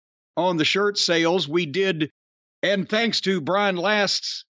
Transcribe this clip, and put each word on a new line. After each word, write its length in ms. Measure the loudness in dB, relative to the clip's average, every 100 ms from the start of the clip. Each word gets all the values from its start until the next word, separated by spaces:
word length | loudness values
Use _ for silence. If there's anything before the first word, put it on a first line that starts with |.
| _ _ _
on 220 | -2 0 2
the 80 |
shirt 320 | 2 2 0 0
sales. 500 | 0 2 2 0 0
We 200 | -2 -2
did, 440 | 0 0 -2 -4 -8 _ _ _ _
and 260 | -2 0 0
thanks 320 | 0 0 -2
to 200 | 0 -2
Brian 340 | 0 0 2 0
Last's 680 | 0 2 2 -2 -6 -10 -16